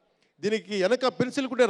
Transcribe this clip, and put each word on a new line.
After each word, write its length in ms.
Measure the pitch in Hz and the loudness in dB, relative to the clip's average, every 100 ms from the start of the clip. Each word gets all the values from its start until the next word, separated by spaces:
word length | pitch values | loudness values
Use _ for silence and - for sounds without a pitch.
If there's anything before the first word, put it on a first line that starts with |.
| _ _ _ _ | _ _ _ _
దీనికి 320 | 190 214 180 202 | -4 -4 -4 -2
వెనక 300 | 185 247 254 254 | 0 2 0 0
పెన్సిల్ 300 | 247 277 262 | -2 -2 -4
ఉండే 140 | 254 | 2